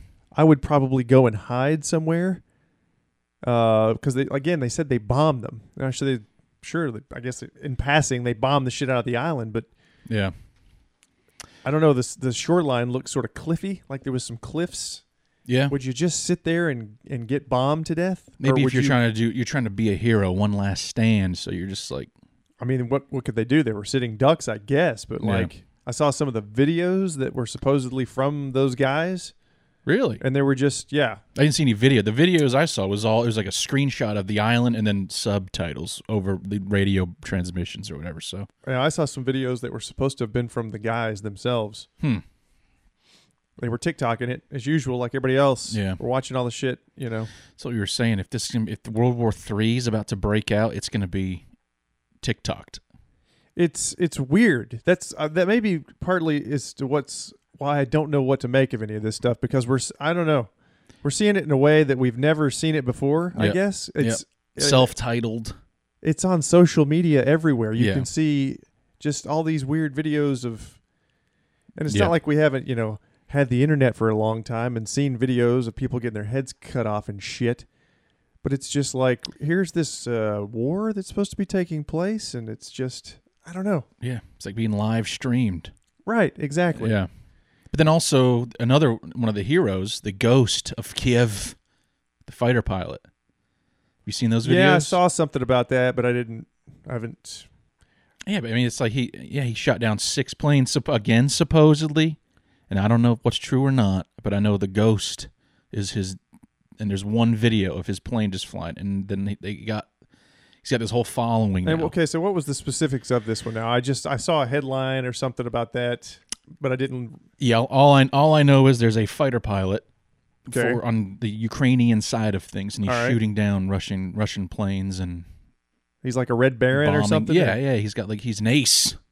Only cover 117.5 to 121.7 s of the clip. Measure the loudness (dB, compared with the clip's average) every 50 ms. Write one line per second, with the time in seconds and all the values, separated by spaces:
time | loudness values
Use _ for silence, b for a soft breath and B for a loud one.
117.5 | 2 2 2 2 4 6 8 8 8 8 6 6 4 4 4 6 6 6 6 8
118.5 | 8 8 8 6 6 6 4 2 4 2 0 -2 0 -2 0 0 0 -2 -2 -2
119.5 | -2 0 0 0 -2 -2 -4 _ _ _ _ _ _ _ _ _ _ _ _ -6
120.5 | -4 -2 0 0 0 -2 -2 0 0 0 -2 -4 -6 -6 -6 -6 -4 -4 -6 -6
121.5 | -2 2 2 4